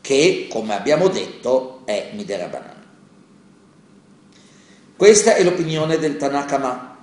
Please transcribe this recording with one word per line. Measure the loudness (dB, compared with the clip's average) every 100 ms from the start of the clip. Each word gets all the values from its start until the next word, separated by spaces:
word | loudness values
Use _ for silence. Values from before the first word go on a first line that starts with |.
che | 0 2 2 0 -6
come | -8 -4
abbiamo | -4 0 2 2
detto | 0 -8 -8 -2 -2 -2 -16
è | -6 -6 -6
Miderabanan. | -12 -10 -8 -8 -12 -14 -20 -20 -20 _ _ _ _ _ _ _ _ _ -20 _ _ _ _ -20 -20 _ -20 -20 4
Questa | 6 8 6
è | 4
l'opinione | 2 2 -2 -2 -2 0
del | -2 -2
Tanakama. | -4 -4 -4 -4 -4 -8 -12 -20